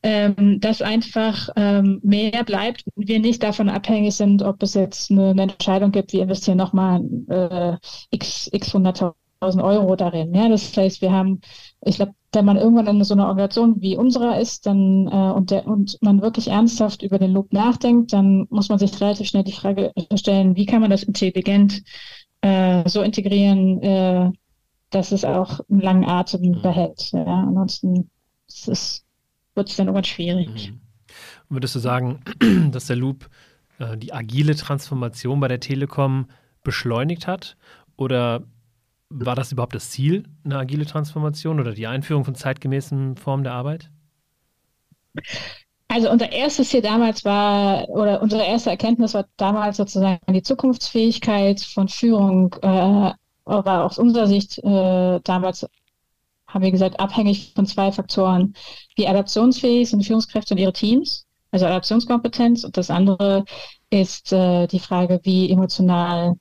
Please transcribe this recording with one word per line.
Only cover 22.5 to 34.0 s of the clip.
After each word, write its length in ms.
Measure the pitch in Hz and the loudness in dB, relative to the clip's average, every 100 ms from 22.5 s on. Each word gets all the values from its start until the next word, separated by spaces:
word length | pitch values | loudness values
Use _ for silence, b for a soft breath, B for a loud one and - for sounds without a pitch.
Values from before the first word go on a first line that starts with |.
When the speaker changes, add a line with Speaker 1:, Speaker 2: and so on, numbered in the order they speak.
| 190 185 180 170 | 2 4 2 2
Speaker 1:
so 140 | 208 | 0
integrieren, 800 | 208 214 202 202 202 196 190 185 | -2 -2 0 2 4 4 2 2
äh, 500 | 202 190 185 180 180 185 _ _ _ _ _ | 0 2 2 2 0 -2 _ _ _ _ _
dass 200 | 196 - | -4 -2
es 140 | 196 - | -2 -2
auch 340 | 180 185 - - | -2 -4 -8 0
einen 120 | 196 | 0
langen 240 | 190 185 180 | 4 2 2
Atem 360 | 180 185 180 | 0 -2 -2
Speaker 2:
Mhm. 200 | 180 175 | 0 0
Speaker 1:
behält. 500 | 185 175 170 - - | 0 0 -2 -6 -6
Ja, 140 | 180 165 | -4 -2
ansonsten 840 | 180 190 185 185 - 190 180 180 _ _ _ _ | -2 0 0 -2 -4 -2 -2 -4 _ _ _ _
ist 220 | - - | -14 -8
es, 340 | 202 - - _ _ _ _ _ - | -6 -6 -12 _ _ _ _ _ -8
wird's 200 | 202 - | -6 -2
dann 120 | 190 | -2
irgendwann 180 | 196 185 | -2 -4
schwierig. 680 | - 170 180 160 110 101 | -6 -4 -4 -4 -8 -14
Speaker 2:
Mhm. 80 | 117 _ _ _ B B B _ | -18 _ _ _ B B B _
Und 60 | 131 | -8
würdest 180 | 123 131 | -6 -6
du 40 | |
sagen, 420 | 120 127 127 143 - - | -4 -2 -4 -6 -12 0
<clears throat> 320 | 233 185 151 | 2 4 2
dass 160 | 123 - | -2 -6
der 80 | 123 | -4
Loop, 320 | 131 135 - b b b b _ | -4 -6 -14 b b b b _
äh, 180 | 117 | -12
die 160 | 110 | -10